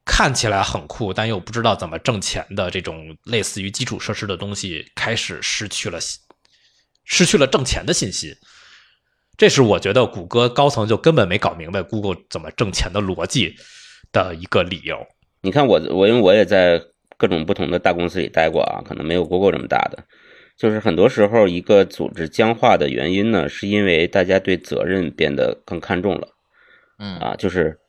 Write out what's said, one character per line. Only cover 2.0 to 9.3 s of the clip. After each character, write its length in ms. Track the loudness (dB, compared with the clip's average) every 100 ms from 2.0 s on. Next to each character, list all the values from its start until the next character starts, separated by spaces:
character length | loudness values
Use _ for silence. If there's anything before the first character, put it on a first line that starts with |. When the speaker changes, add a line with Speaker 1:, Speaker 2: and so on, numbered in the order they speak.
Speaker 1:
挣 200 | -4 -4
钱 240 | -4 -8 -8 -6
的 120 | -4
这 120 | -4
种 360 | -8 -12 -16 -20 -6
类 140 | -4
似 220 | -4 -6
于 80 | -8
基 140 | -6
础 160 | -6 -6
设 120 | -8
施 140 | -8 -6
的 100 | -8
东 160 | -8
西， 320 | -8 -8 -10 -12 -8
开 180 | -4
始 240 | -4 -6 -8
失 280 | -6 -6 -6
去 200 | -8 -8
了， 120 | -8 -8 -12 _ _ _ _ _ _ _ _
失 200 | -2 2
去 140 | 4 4
了 80 | 2
挣 180 | 0
钱 220 | -2 -4 -2
的 80 |
信 160 | -2 -4
心。 240 | -6 -12 -14 _ _ -20 -20 _ _ _ _ _